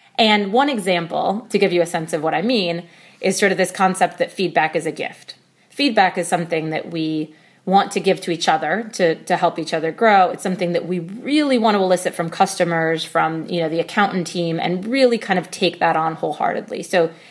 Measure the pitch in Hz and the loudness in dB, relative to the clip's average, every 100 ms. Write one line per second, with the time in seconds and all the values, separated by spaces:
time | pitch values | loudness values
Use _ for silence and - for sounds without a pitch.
0 | _ - 220 208 196 226 285 247 185 175 | _ 0 4 4 2 2 2 0 0 0
1 | 165 151 151 202 - 202 196 175 170 170 | -2 -2 -2 -4 -2 0 2 2 0 -2
2 | 160 165 160 156 214 247 175 170 170 - | -4 -4 -2 -2 0 0 0 -4 -8 -18
3 | - _ - 190 202 185 180 - 190 185 | -20 _ -4 0 2 2 0 2 0 2
4 | - - 170 - 180 160 156 165 156 147 | 0 0 -4 -2 -2 0 0 -2 -4 -6
5 | - - - - _ _ _ - 285 214 | -8 -12 -20 -20 _ _ _ -2 0 4
6 | 185 180 170 175 165 165 156 156 - 165 | 2 2 -2 -2 -2 -4 -2 -4 -6 -6
7 | 156 156 156 - _ _ - 196 - 196 | -4 -4 -6 -10 _ _ 0 2 2 0
8 | 175 170 - 165 - 160 156 190 220 - | 0 0 -2 -2 2 2 0 -4 -4 0
9 | 170 160 - 175 170 170 156 165 160 160 | 0 0 -2 0 0 0 -4 -2 -2 0
10 | 226 202 180 - 190 185 175 175 160 180 | 4 6 4 2 -4 -2 -2 -2 -2 -4
11 | 170 220 - 302 294 254 220 208 185 180 | -6 -10 -2 2 4 4 4 4 4 2
12 | 175 - 170 - 190 - 175 165 160 165 | 0 -4 -4 0 0 2 0 0 0 -2
13 | - 165 160 160 - 175 160 165 165 - | -2 0 0 -2 -4 -4 -2 -2 -2 0
14 | 196 185 165 180 170 165 - 180 214 269 | 0 0 -4 -4 -4 -2 -2 -4 -2 2
15 | 254 233 - 185 - - 175 - 165 156 | 4 2 0 -2 -2 -2 -2 0 0 2
16 | 160 160 160 151 - - - - - 185 | 0 -2 -6 -2 -2 -4 -6 -10 -2 2
17 | 165 - - | 2 -2 -20